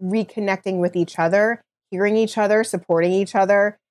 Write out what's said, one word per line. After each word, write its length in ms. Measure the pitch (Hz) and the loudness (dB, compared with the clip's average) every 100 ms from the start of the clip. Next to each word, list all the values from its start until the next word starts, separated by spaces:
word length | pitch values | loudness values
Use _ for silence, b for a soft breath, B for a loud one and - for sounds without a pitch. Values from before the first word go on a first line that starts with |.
reconnecting 800 | 185 220 170 - 196 190 196 185 | -4 -4 -4 -4 -4 -4 -4 -2
with 160 | 175 175 | -2 -2
each 240 | 170 - | -4 -2
other, 420 | 165 196 220 233 _ _ _ | 0 2 0 -2 _ _ _
hearing 260 | 185 202 220 | -2 0 2
each 200 | 220 226 | 0 0
other, 260 | 202 214 | 2 2
supporting 480 | 226 180 - 165 175 | 0 -4 -2 0 2
each 240 | 190 196 202 | 0 0 0
other, 420 | 190 202 208 - _ | 2 2 2 -4 _